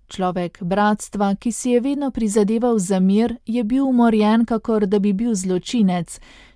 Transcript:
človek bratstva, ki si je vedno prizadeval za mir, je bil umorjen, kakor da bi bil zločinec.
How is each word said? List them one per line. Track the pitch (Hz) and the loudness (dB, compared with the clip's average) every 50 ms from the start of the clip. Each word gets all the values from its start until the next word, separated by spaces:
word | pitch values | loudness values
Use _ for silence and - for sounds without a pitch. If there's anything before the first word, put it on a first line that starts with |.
| _ - | _ -14
človek | - - 185 180 175 185 175 170 - - 196 | -8 -4 -4 -4 -2 -4 -6 -6 -8 -8 -6
bratstva, | 170 196 208 208 208 214 208 - - - 202 208 196 202 | -4 0 0 2 2 0 -2 -4 -6 -4 -2 -2 0 -2
ki | - - 240 208 | -2 -4 -4 -6
si | - - 247 | -4 -2 0
je | 240 240 | 2 2
vedno | 226 277 285 285 285 269 | 2 0 -2 -4 -4 -4
prizadeval | - - 226 208 202 220 208 196 226 226 233 247 233 214 | -4 -2 -2 0 2 2 2 2 2 0 0 0 0 0
za | 180 185 196 185 | 0 0 0 2
mir, | 185 190 196 214 233 240 233 - _ | 2 2 2 2 2 0 -2 -6 _
je | - 220 247 233 | -6 -4 -4 -2
bil | 208 247 269 277 | 0 0 0 0
umorjen, | 262 254 240 233 233 226 214 208 208 220 226 233 | 2 2 4 4 4 4 4 2 4 2 2 2
kakor | - 233 220 - - 226 214 214 | 0 -2 -4 -2 -2 0 0 0
da | 190 208 208 | 2 0 2
bi | 196 208 196 | 2 0 0
bil | 190 233 240 226 | 0 -2 -2 -2
zločinec. | 185 185 185 185 180 - - - 240 208 185 180 180 165 - - - - - - - - - _ | -2 -2 -2 -2 -4 -4 -2 0 2 2 2 2 -2 -4 -8 -12 -18 -20 -20 -20 -20 -20 -20 _